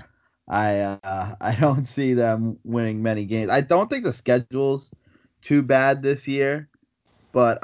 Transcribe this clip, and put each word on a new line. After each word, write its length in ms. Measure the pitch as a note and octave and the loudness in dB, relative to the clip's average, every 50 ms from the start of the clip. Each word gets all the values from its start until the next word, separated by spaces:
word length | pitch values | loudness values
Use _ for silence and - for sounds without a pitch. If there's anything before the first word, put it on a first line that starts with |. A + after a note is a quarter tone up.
| - _ _ _ _ _ _ _ _ - | -20 _ _ _ _ _ _ _ _ -4
I, 300 | E2+ G#2 G#2+ G#2 G#2 G2+ G2+ G2 G2 G2 | -2 0 0 2 0 0 0 -2 -4 -8
uh, 320 | - F#2+ F#2+ F#2+ F#2+ G2+ - | -8 -8 -6 -6 -6 -8 -8
<laughs> 40 | - | -6
I 160 | - G#2+ A#2 | -4 -4 0
don't 280 | A#2 D3+ D3 C3+ B2 A#2 | 2 2 2 2 0 -2
see 300 | - - C#3 C#3 C3 B2 | -4 -4 -2 0 0 2
them 440 | B2 A#2 A2+ A2 A2 A2+ A2+ A#2 - _ | 2 2 0 0 -2 -2 -4 -6 -8 _
winning 380 | - A#2 A#2+ A#2 A2 G#2+ G#2+ | -6 -4 -2 -2 -2 -4 -2
many 220 | A2 A2+ A2 G#2+ G#2 | -2 -2 -2 -2 -4
games. 260 | F#2+ A2+ A2+ G#2+ F#2 | -4 -4 -2 -2 0
I 100 | A2+ C#3 | 0 0
don't 300 | C#3 - E3+ F3+ G#3+ A3+ | 2 2 2 2 2 0
think 140 | C#4+ C4 A#3+ | -4 -4 -4
the 80 | D#3+ | -4
schedule's 760 | A2+ - - B2+ B2 B2 A#2+ - B2+ C3+ C#3 C3+ C#3 C#3 - _ - _ _ _ _ _ _ _ _ _ | -6 -4 0 2 2 2 0 -2 -4 -2 -2 -2 -2 -4 -6 _ -20 _ _ _ _ _ _ _ _ _
too 200 | _ - D3 D3 | _ 2 2 2
bad 400 | C3+ B2 C3+ C3 C3+ C3+ C3+ C3+ | 4 4 4 4 4 4 2 2
this 260 | C3+ C#3 C#3 C#3 - C#3 | 0 -2 -2 -2 -4 -6
year, 400 | C3+ C#3 C#3 C#3 C#3+ D3+ D3+ - _ _ _ _ _ _ _ _ _ _ _ _ | -2 0 0 0 -2 -4 -8 -14 _ _ _ _ _ _ _ _ _ _ _ _
but 260 | - B2+ B2 A#2 G#2+ - | 2 2 4 4 2 0